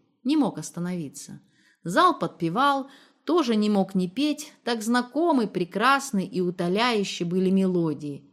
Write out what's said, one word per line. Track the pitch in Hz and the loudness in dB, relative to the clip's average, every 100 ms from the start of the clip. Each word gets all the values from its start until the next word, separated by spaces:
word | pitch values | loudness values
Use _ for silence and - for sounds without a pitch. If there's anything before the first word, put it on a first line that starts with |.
| _ _ | _ _
Не | 247 311 | -2 2
мог | 214 - | 0 -2
остановиться. | 156 - 175 180 147 - - - _ _ _ _ | -10 -8 -6 -6 -8 -12 -18 -18 _ _ _ _
Зал | 165 208 349 - | -4 4 4 4
подпевал, | 175 - 165 196 285 277 262 - - _ | -4 -4 -2 2 2 2 -2 -12 -20 _
тоже | - 339 240 | 0 2 2
не | 220 214 | 2 2
мог | 208 190 | 2 2
не | 185 180 | 0 -2
петь, | 247 294 294 - - | 0 -2 -2 -8 -10
так | - 240 | -6 -4
знакомы, | 214 247 247 285 339 277 214 | 0 0 0 0 2 2 2
прекрасны | 180 175 190 247 277 269 196 185 | -2 -4 0 2 2 0 -4 -2
и | 180 | -2
утоляющие | 180 180 175 196 247 220 196 - 170 | -2 -2 0 0 2 0 -2 -4 -4
были | 185 185 | 0 2
мелодии | 190 190 175 165 143 147 139 - | 2 2 2 0 -2 -8 -12 -16